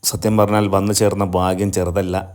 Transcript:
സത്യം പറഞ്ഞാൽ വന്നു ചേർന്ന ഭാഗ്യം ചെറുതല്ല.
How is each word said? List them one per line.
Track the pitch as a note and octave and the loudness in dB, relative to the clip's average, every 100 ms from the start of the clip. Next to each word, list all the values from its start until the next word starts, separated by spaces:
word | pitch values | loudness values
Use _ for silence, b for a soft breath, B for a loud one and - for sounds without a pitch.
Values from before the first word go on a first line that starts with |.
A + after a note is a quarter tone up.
| - | -6
സത്യം | - A2 G#2+ | -2 0 2
പറഞ്ഞാൽ | G#2 G#2 G#2 G2 | 2 2 2 0
വന്നു | G2+ | 0
ചേർന്ന | G2+ G#2+ G2 G2 F2+ | 2 0 0 -2 0
ഭാഗ്യം | F2+ F#2 G2+ F#2+ | 0 0 -2 -2
ചെറുതല്ല. | F2+ F2+ F#2 F#2 F#2+ | -2 -2 -2 -4 -6